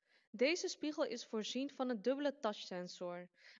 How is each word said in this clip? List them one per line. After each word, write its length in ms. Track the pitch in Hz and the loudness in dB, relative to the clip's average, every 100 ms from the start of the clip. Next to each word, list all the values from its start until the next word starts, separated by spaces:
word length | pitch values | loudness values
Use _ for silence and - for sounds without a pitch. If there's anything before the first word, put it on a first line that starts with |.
| _ - _ | _ -20 _
Deze 380 | 202 262 359 370 | 4 4 4 0
spiegel 380 | - 294 302 285 | -2 -2 0 0
is 200 | 240 - | -2 -2
voorzien 460 | 220 208 247 277 | -2 0 -2 -2
van 180 | - 254 | 0 0
een 120 | 226 | 2
dubbele 380 | 233 277 285 277 | 2 2 2 0
touchsensor. 880 | 214 208 - 180 180 - 180 175 180 _ - | -2 -2 -6 -6 -6 -6 -6 -6 -10 _ -20